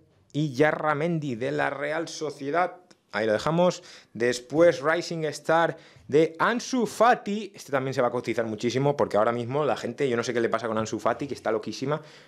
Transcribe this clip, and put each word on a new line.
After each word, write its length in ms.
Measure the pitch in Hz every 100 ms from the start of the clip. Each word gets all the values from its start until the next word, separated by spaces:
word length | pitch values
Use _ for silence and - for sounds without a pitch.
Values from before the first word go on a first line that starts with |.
| _ _ _
y 200 | 143 156
Yarramendi 840 | 123 151 156 156 147 165 165 147 117
de 160 | 131
la 180 | 147 139
Real 400 | 135 147 156 160
Sociedad. 680 | - 151 - 139 160 180 - - _ _
Ahí 120 | 104 110
lo 60 |
dejamos. 520 | 107 151 165 180 - - - -
Después 680 | 107 120 123 - 147 170 160
Rising 420 | 139 165 165 170
Star 540 | 156 139 - 165 160 147 - - -
de 280 | 147 160 -
Ansu 460 | 175 240 - 262 220
Fati. 680 | - 226 233 220 208 202 -
Este 160 | -
también 220 | 135 131
se 80 | 131
va 80 | 123
a 20 |
cotizar 340 | 120 123 113 113
muchísimo 500 | 107 123 120 143 143
porque 220 | 101 101
ahora 140 | 110
mismo 340 | 117 117 135 147
la 100 | 107
gente, 320 | 110 117 139
yo 100 | 117
no 60 |
sé 100 | 117
qué 80 | 120
le 80 | 113
pasa 180 | 113 117
con 100 | 110
Ansu 220 | 110 110
Fati, 280 | 113 117 139
que 60 |
está 180 | 110 -
loquísima 500 | 110 110 104 131 151 - -